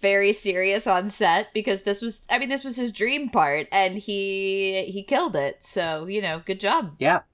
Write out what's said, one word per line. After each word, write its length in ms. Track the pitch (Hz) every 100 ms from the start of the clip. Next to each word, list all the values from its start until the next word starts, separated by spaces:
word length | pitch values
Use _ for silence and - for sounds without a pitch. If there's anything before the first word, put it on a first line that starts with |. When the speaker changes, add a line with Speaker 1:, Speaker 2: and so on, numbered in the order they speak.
Speaker 1:
very 320 | 196 196 196
serious 520 | 202 202 185 190 202 220
on 240 | 185 202
set 440 | - 190 175 214
because 300 | 214 214 196
this 180 | 208 202
was, 200 | 233 - -
I 80 | 240
mean, 120 | 262
this 160 | 277 269
was 100 | 240
his 160 | 240
dream 380 | 196 226 285 269
part, 400 | - 151 147 147
and 260 | 196 190 202
he, 880 | 208 202 196 196 196 196 190 190 -
he 160 | 196
killed 340 | 190 277 339 160
it. 220 | 139 -
So, 440 | - 196 165 156 175
you 140 | 208
know, 200 | 185 160 175
good 140 | 190
job. 380 | 202 320 190 -
Speaker 2:
Yeah. 220 | 135 - -